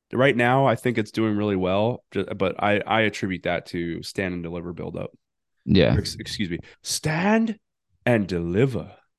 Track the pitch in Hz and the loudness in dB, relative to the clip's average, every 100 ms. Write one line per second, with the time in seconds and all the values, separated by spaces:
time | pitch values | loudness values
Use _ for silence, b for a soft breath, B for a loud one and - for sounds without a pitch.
0 | _ 113 139 120 120 135 135 113 127 117 | _ 0 2 4 2 4 2 2 0 -2
1 | 107 - 110 104 104 95 92 98 110 123 | -2 -2 0 0 0 0 0 0 0 -2
2 | _ 104 92 101 95 - 104 104 - 110 | _ -6 -4 -2 -2 0 0 0 2 4
3 | 107 - 101 90 87 87 - 87 85 82 | 2 0 -4 -4 -2 -4 -4 -6 -6 -6
4 | 90 - 95 90 82 85 85 85 87 85 | -8 -6 -4 -6 -8 -10 -10 -10 -10 -10
5 | - - _ _ _ _ - 98 62 78 | -12 -14 _ _ _ _ 4 6 6 4
6 | - - - - 92 85 - b - - | 0 -6 -8 -6 -6 -6 -12 b -8 -6
7 | 156 160 190 220 226 202 _ _ _ _ | -4 -2 2 2 0 -6 _ _ _ _
8 | 123 117 92 87 85 92 135 117 - - | 0 2 2 -2 0 2 2 0 -8 -16
9 | _ | _